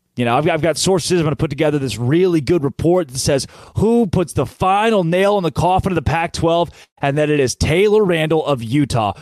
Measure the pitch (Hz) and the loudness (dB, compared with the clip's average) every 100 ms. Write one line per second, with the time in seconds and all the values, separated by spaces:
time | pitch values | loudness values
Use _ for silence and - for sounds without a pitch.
0 | _ - 120 127 165 160 160 151 175 190 | _ -4 0 0 0 0 0 0 0 0
1 | - 180 160 - 160 127 156 147 135 107 | 0 0 0 -2 -4 -2 0 0 -2 -4
2 | 120 165 185 165 127 175 139 - 160 180 | 0 2 2 2 0 0 -2 -2 0 0
3 | 147 127 - 139 - - - - 208 233 | -2 -4 -2 -2 -2 -14 -10 -2 2 2
4 | 208 185 170 - 123 - 185 196 226 208 | 2 0 -2 -2 -4 -2 0 2 2 0
5 | 165 180 196 208 165 - 170 185 190 170 | 2 2 2 0 -2 -2 0 0 0 -2
6 | 139 160 165 - 165 170 170 - - _ | -2 -2 -2 -2 0 2 0 -6 -20 _
7 | 139 147 151 147 127 - - 165 208 214 | -2 0 0 2 0 -2 -2 2 4 4
8 | 196 165 156 160 147 135 113 147 139 123 | 2 0 0 0 0 -4 -2 0 0 0
9 | 104 - | -2 -4